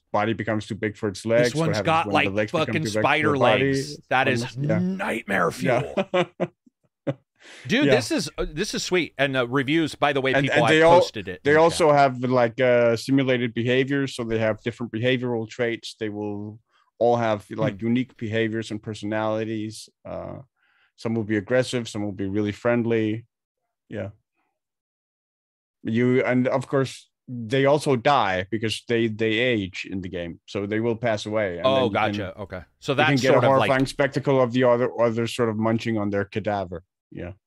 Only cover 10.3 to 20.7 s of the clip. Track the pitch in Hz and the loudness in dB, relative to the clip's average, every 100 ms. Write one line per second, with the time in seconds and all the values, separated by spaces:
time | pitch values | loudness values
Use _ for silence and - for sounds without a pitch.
10.3 | 135 139 143 113 156 165 170 175 113 92 | 2 2 4 4 6 8 8 6 -2 -10
11.3 | 87 139 151 165 160 160 143 139 127 123 | -4 2 6 6 4 4 6 4 2 0
12.3 | 127 120 110 127 120 120 117 - 135 131 | 2 2 2 4 6 4 2 2 2 2
13.3 | 127 123 117 117 127 131 143 135 - 117 | 0 0 -2 0 2 2 0 -4 -6 -4
14.3 | 110 110 110 - - 117 110 127 127 123 | 0 0 -2 -6 -8 -8 -4 0 0 -2
15.3 | 117 110 - 120 113 - - 110 104 107 | -6 -6 -4 -4 -4 -10 -8 -6 -6 -6
16.3 | 104 104 107 _ _ _ - 117 120 117 | -6 -10 -14 _ _ _ 0 2 2 2
17.3 | 104 - 110 110 101 113 120 123 - 110 | -2 -4 -4 -2 -2 0 0 -2 -6 -4
18.3 | 113 113 110 110 107 117 104 104 110 110 | -2 -2 -2 -6 -10 -10 -10 -4 -2 -2
19.3 | 110 110 113 107 107 - _ - 90 90 | -2 -4 -6 -8 -10 -18 _ -14 -12 -12
20.3 | 95 - _ _ | -14 -18 _ _